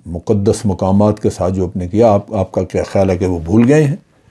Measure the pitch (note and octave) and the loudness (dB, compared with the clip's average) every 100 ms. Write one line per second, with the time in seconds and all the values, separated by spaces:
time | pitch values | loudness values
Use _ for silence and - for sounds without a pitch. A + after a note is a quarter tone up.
0 | - E2+ - A2 G2+ - G#2 F#2 F#2+ G2+ | -12 -10 -2 0 2 0 0 -2 2 4
1 | G#2+ G#2+ G#2+ - F2+ F#2+ F2+ G2 F2 G#2 | 2 2 -2 -2 -4 -2 -4 -4 -4 2
2 | A#2 G2+ G2+ G#2 F#2 - F#2 F#2 D#2+ G2+ | 4 2 -2 -6 -4 -4 -4 -4 -2 0
3 | F#2+ F2+ F#2 E2+ D#2+ A2 A#2+ D3+ D3 D3+ | 0 0 -2 -4 0 0 4 2 2 -2
4 | _ _ _ | _ _ _